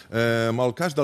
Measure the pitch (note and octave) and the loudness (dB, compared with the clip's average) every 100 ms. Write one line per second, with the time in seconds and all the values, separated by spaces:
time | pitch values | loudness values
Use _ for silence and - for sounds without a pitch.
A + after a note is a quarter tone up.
0 | - A2+ A#2 A2+ A2+ A#2 B2+ A2+ F3 D3 | -6 -2 0 2 0 0 -2 -2 -4 0